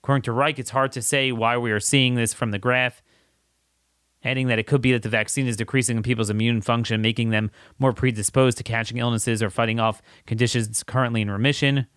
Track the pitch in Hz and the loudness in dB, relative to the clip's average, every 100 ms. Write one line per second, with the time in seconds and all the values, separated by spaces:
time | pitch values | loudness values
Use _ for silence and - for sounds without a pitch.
0 | - 139 120 117 147 131 120 131 135 131 | 0 0 0 0 0 -2 -4 0 0 -2
1 | 110 139 131 117 113 120 120 104 - 143 | -2 0 0 0 0 0 0 0 2 2
2 | 127 123 113 - 117 101 120 127 127 - | 4 2 0 -2 -4 -2 0 2 0 -4
3 | _ _ _ _ _ _ _ _ _ _ | _ _ _ _ _ _ _ _ _ _
4 | _ _ 131 131 127 113 113 143 127 123 | _ _ -4 -2 0 0 0 2 2 2
5 | 107 110 107 - 131 110 113 135 123 113 | 0 -2 0 -2 -2 -2 -2 -2 0 -2
6 | 113 113 107 107 113 117 104 117 117 110 | 0 -2 0 0 0 0 0 -2 0 0
7 | 110 117 113 107 107 - - _ 135 120 | 0 0 0 0 -2 -8 -20 _ 0 2
8 | 127 110 98 131 131 117 - 117 113 120 | -2 0 -2 2 2 2 -4 -4 -4 -2
9 | 120 113 120 110 107 - 113 113 113 104 | 0 0 0 0 -2 0 0 2 0 -2
10 | _ - - 110 120 123 110 110 - 127 | _ -20 -6 0 2 0 -2 -6 -4 -2
11 | 123 117 104 101 131 139 143 139 123 | 0 0 -2 0 0 2 0 0 -2